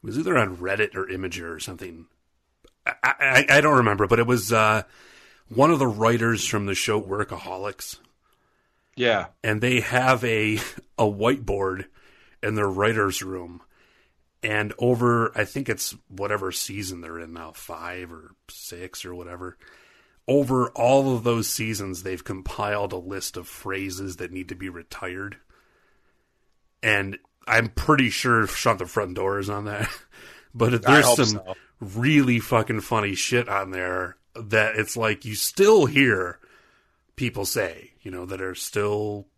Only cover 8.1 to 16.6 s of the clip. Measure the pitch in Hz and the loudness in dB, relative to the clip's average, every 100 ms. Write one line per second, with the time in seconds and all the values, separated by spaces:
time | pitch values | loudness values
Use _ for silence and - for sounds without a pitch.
8.1 | _ _ _ _ _ _ _ _ - 123 | _ _ _ _ _ _ _ _ -2 2
9.1 | 107 90 _ 113 107 123 127 - 123 127 | 2 -2 _ -2 0 2 0 2 0 4
10.1 | 127 117 113 107 107 - - - - 110 | 2 2 0 0 -2 -6 -12 -18 0 0
11.1 | 104 110 139 107 101 98 95 98 _ _ | 2 0 0 -2 -2 -2 -4 -10 _ _
12.1 | _ _ _ 107 107 101 95 107 110 101 | _ _ _ -4 0 0 2 2 4 0
13.1 | 90 95 92 87 87 _ _ _ _ _ | 0 -8 -10 -12 -18 _ _ _ _ _
14.1 | _ _ _ - 107 104 - 120 120 120 | _ _ _ -4 -2 -2 -2 0 2 4
15.1 | 120 113 - 104 - 135 104 - - _ | 2 0 -2 -4 -4 -4 -4 -4 -10 _
16.1 | 95 101 104 95 90 | -8 -4 -2 -4 -6